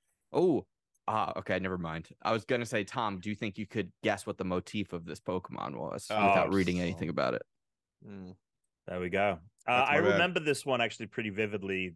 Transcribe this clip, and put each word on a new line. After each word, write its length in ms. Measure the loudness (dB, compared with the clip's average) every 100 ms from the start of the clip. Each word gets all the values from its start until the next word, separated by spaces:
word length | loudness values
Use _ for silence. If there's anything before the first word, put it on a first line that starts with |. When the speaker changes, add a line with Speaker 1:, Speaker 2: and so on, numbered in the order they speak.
| _ _ _
Speaker 1:
Oh, 320 | 2 4 4 0 _ _ _ -2
ah, 240 | 0 0 -2
okay, 220 | 0 0
never 200 | 0 -2
mind. 300 | -4 -6 -10 -6
I 100 | 0
was 120 | 0
gonna 220 | 2 0 0
say, 160 | -2
Tom, 340 | -2 -2 -2 -2
do 80 | -6
you 60 | -4
think 200 | -6 -6
you 80 | -6
could 260 | -4 -4 _
guess 240 | -2 0 -2
what 100 | -6
the 60 |
motif 480 | -2 -2 -2 -6 -4
of 120 | -6
this 160 | -8 -10
Pokemon 560 | -4 -6 -6 -8 -8 -6
was 300 | -6 -8 -4
Speaker 2:
Oh, 180 | 2 6
Speaker 1:
without 240 | 6 6
reading 220 | 4 4 2
Speaker 2:
so 60 |
Speaker 1:
anything 260 | 0 -2 -4
about 260 | 0 0
it? 80 | 0 -6 _ _ _ _ _ -16
Speaker 2:
Mm. 280 | -14 -14 -16 _ _ _ _ -10
Speaker 3:
There 120 | -6
we 100 | -2
go. 280 | 2 2 0 -8 _ 0
Uh, 120 | 4
Speaker 2:
That's 120 | 4
Speaker 3:
I 40 | 4
Speaker 2:
my 40 |
bad. 120 | 4
Speaker 3:
remember 280 | 4 2 0
this 240 | 0 -2 0
one 140 | 0
actually 260 | 0 -2 -8
pretty 240 | -4 -4
vividly. 640 | 0 -2 -2 -2 -2 -2